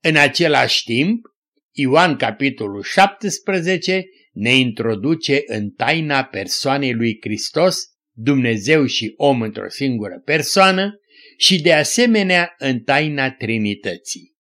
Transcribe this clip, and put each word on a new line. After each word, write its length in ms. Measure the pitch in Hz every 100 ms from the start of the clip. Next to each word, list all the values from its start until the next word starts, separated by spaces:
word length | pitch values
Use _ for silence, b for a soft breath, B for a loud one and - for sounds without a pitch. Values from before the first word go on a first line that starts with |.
În 140 | 165 156
același 680 | 143 - 165 139 123 -
timp, 420 | - 117 165 233 - _ _ _ _
Ioan 440 | - 131 147 180 139
capitolul 680 | 113 107 139 135 104 101
șaptesprezece 1200 | - - 196 196 202 - - 190 170 185 175 190 180 b b
ne 240 | - 110 131
introduce 840 | 123 110 113 107 120 160 - 139 147
în 240 | 110 104
taina 540 | - 120 165 156 139
persoanei 720 | 131 95 98 - 139 139 135
lui 240 | 117 117 107
Hristos, 580 | 104 104 - 151 180 - - _ _
Dumnezeu 760 | - 117 139 120 110 101 156 135
și 280 | - 107 -
om 260 | 143 127
într-o 280 | 110 107 98
singură 520 | - 139 120 101 - -
persoană, 760 | 156 151 196 190 185 202 208 b b b b
și 240 | - 185
de 120 | 160
asemenea 800 | 151 143 - 240 220 190 180 175 _
în 220 | 135 123
taina 520 | 113 139 156 143 131
Trinității. 1040 | 131 113 113 104 98 - 87 - 87 85 _